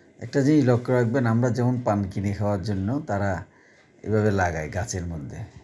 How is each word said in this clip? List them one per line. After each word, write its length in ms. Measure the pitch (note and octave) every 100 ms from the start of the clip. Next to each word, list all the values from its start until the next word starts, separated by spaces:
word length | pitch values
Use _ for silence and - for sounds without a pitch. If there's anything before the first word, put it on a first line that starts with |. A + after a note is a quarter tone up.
| _ -
একটা 220 | A#2 C#3+
জিনিস 240 | C3+ D3+
লক্ষ্য 280 | B2 A#2+ -
রাখবেন, 340 | B2 A#2 C3+ A#2+
আমরা 240 | A2+ B2+
যেমন 300 | A2+ B2 B2+
পান 240 | B2 G#2
কিনে 280 | F#2+ G2 G2
খাওয়ার 300 | F#2+ G#2 G2+
জন্য 400 | E2+ G2 G2 C#3+ D#3
তারা 380 | G2+ G2+ F2 - _ _ _ _ _
এভাবে 280 | - G#2+ G#2
লাগায় 400 | G2 F2 D#2+ D2+
গাছের 320 | - - F#2+ E2+
মধ্যে। 300 | E2 C#2 D#2 G#2+ -